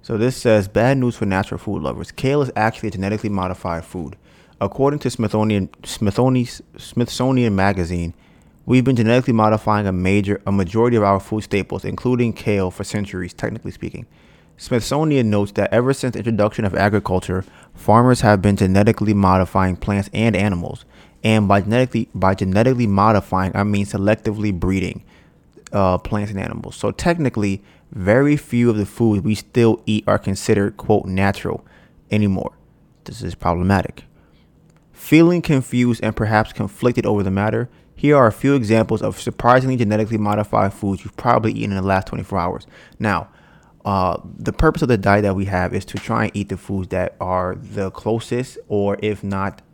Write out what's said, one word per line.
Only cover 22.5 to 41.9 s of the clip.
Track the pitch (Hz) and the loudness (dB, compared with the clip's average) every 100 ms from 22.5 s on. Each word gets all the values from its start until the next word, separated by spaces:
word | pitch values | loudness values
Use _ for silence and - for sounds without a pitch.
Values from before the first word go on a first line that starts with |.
| 95 120 123 113 | 4 2 2 2
modifying, | 98 104 107 - 92 92 - | 4 4 2 0 -2 -2 0
I | |
mean | 104 101 101 | 0 0 -2
selectively | 104 98 110 110 104 104 | -2 0 0 -2 -4 -4
breeding, | 87 90 95 90 - - - _ _ _ - - | -2 -2 -2 -2 -8 -16 -20 _ _ _ -20 -6
uh, | 104 98 107 | 0 2 0
plants | - 107 104 | -2 -6 -6
and | 98 | -6
animals. | - - - - | -8 -10 -14 -6
So | 107 | -6
technically, | - 180 170 135 113 101 95 _ _ _ | -2 -2 0 -2 0 -2 -4 _ _ _
very | - 92 120 143 147 | -4 2 4 4 0
few | - 120 120 | 0 2 2
of | 107 | 2
the | 98 | -2
foods | - 117 101 | 0 2 2
we | 107 | 0
still | 107 - 123 117 110 | -4 -2 2 4 2
eat | - 107 - | -2 -2 0
are | 101 | -2
considered, | - 98 - 104 101 - | -2 -4 0 2 0 -4
quote, | - 107 - | 0 0 0
"natural" | 92 98 95 - 80 _ - _ _ _ | 0 0 -2 -6 -8 _ -20 _ _ _
anymore. | 107 104 92 - _ _ _ _ _ | 0 2 0 -4 _ _ _ _ _
This | - - | -18 -12
is | 95 | -10
problematic. | 85 92 87 92 98 - - - _ _ _ _ _ _ _ _ | -4 -2 0 2 0 -2 -12 -20 _ _ _ _ _ _ _ _
Feeling | - - 156 170 175 | -20 4 6 6 4
confused | - 139 123 123 123 113 | 2 0 0 0 0 0
and | 107 | -4
perhaps | - 107 110 110 | -2 2 2 0
conflicted | - 101 - 123 120 | -4 -8 0 0 0
over | 104 104 | 0 0
the | 95 | 0
matter, | 95 104 117 123 _ _ - | 0 0 -2 -6 _ _ -2
here | 147 147 | 2 6
are | 127 | 4
a | |
few | - 135 | 4 2
examples | 139 104 113 110 110 | 2 4 2 2 -2
of | 107 107 | -4 -6
surprisingly | - - 120 127 131 127 | -10 0 4 4 4 0
genetically | 107 107 110 113 | 0 0 0 -2
modified | 104 104 107 110 101 | 0 -2 0 0 0
foods | - 101 95 | -2 -4 -4
you've | - - | -8 -4
probably | 123 120 113 | 0 2 0
eaten | 110 107 | -4 -4
in | 98 | -2
the | |
last | 95 | 0